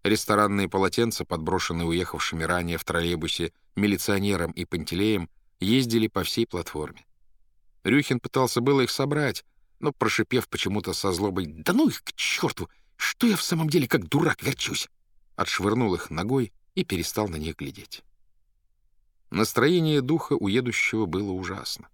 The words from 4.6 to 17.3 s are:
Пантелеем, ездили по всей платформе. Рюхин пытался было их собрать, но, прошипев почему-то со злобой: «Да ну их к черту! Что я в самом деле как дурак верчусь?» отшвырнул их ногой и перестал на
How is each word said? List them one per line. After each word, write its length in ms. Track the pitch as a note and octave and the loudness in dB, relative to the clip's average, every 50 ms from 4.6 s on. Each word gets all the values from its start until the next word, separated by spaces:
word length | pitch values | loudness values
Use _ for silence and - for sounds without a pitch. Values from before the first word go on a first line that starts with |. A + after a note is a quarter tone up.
| F2+ | -6
Пантелеем, 640 | - - E2+ D2+ - E2+ F2 G2+ A2 G#2+ F#2+ F2 - _ _ _ _ _ _ | -4 -4 -6 -4 -4 -2 0 2 2 2 0 -2 -6 _ _ _ _ _ _
ездили 480 | F#2 G2 A#2 C3+ C3 A#2 A2+ A#2 A2 | 0 2 4 4 4 2 2 2 2
по 160 | G#2 _ G2 F2 | 2 _ -2 -2
всей 220 | - - - A2+ | -2 0 -2 -2
платформе. 600 | - - F2+ E2+ - - D#2 D2+ D2+ - - _ _ _ _ _ _ - _ _ _ _ _ _ - _ _ _ | -2 -2 -6 -6 -6 -8 -8 -8 -8 -12 -18 _ _ _ _ _ _ -20 _ _ _ _ _ _ -20 _ _ _
Рюхин 360 | F#2+ A#2+ D3 C#3+ - B2+ A#2+ | 2 2 2 2 2 -2 -2
пытался 400 | - - - C3+ C3 A#2+ - B2 | -2 0 2 2 2 4 2 2
было 200 | A#2+ C3+ C#3+ C3+ | 4 4 4 4
их 100 | B2+ A2+ | 4 2
собрать, 540 | - - C3+ C#3 D3 D3+ D3 B2+ G2+ - _ _ _ _ _ _ _ _ | 2 -2 0 0 0 0 0 0 -2 -4 _ _ _ _ _ _ _ _
но, 120 | - D3+ | -4 -4
прошипев 560 | - - - A2 - - G#2+ _ B2 B2 G#2+ _ | 0 0 0 2 2 2 0 _ 0 0 0 _
почему-то 440 | - - - F#2 G2 G#2 F2+ F#2+ F2 | -6 -4 -2 0 -2 -2 -2 -2 -4
со 180 | - - G2 | -2 0 0
злобой: 340 | F2+ E2+ G2+ G2+ F#2 G2 F2+ | 0 0 0 0 0 -2 -4
«Да 260 | D2+ D#2 E2 - - F3+ | -4 -8 -4 -2 2 4
ну 160 | B3+ D#4+ C4 | 4 4 4
их 140 | - - _ | 2 -2 _
к 100 | - - | -14 -8
черту! 560 | - - - - - - D3 - - F2+ - _ _ _ _ _ | -4 -2 -2 0 0 -2 -2 -2 -6 -10 -12 _ _ _ _ _
Что 300 | - - - - _ - | -4 -4 -4 0 _ 4
я 80 | A#3 G3+ | 4 4
в 80 | - - | 2 0
самом 260 | - F3+ D#3+ D#3+ D#3 | 0 0 0 0 2
деле 180 | C#3+ F3 C3 - | 2 2 2 4
как 180 | - D3 - | 2 0 2
дурак 340 | - - C#3+ E3 - G#2 - | 2 0 2 2 2 0 0
верчусь?» 480 | - - C3+ - - - - - - - _ _ _ _ _ - _ _ _ | -2 -4 -4 -4 -4 -4 -4 -6 -6 -8 _ _ _ _ _ -20 _ _ _
отшвырнул 580 | - E2+ - - - F2+ G2+ G#2+ B2 B2 G#2 F2 | -4 -4 -2 -2 0 0 2 2 2 2 2 0
их 140 | E2 - - | -2 -4 -6
ногой 440 | D#2 D#2+ - A2 C3 C3+ A#2 G2+ _ - _ _ _ | -6 -4 -2 0 0 -2 -2 -4 _ -20 _ _ _
и 80 | F#3+ F3 | -6 -4
перестал 440 | - G2+ E2+ E2 - - G#2+ A2 | -2 -2 -4 -4 -2 -2 -2 -2
на 80 | G2 | -2